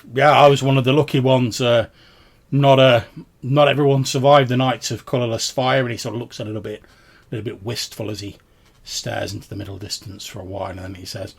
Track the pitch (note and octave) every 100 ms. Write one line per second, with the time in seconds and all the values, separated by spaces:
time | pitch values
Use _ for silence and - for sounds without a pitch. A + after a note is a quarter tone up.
0 | - A#2+ C#3+ C3 C#3+ C#3 C3+ C3+ B2+ C#3
1 | D3 - B2+ C3 B2 G#2 B2 A#2+ G#2+ _
2 | _ _ _ _ _ C#3 C#3 C3 C3 A#2+
3 | G#2+ - D#3 _ B2+ C#3 D3 C3 D3 C#3
4 | C3 C#3 C3 D3 C3+ B2+ C3 A#2 - A2
5 | - C3 A#2+ A2+ - - B2+ C3 B2+ A2+
6 | - A2 A#2+ - G#2+ G#2+ G#2 G#2+ - _
7 | _ _ _ A#2 G#2 G2+ G2 A#2 - -
8 | G#2 G#2 G2+ G2 _ _ _ _ - -
9 | - - G2+ G2+ - G2+ G2 G2 G2+ -
10 | - G2 - - F#2 G2 F#2+ F#2+ F#2 F#2+
11 | F2+ G#2 F#2+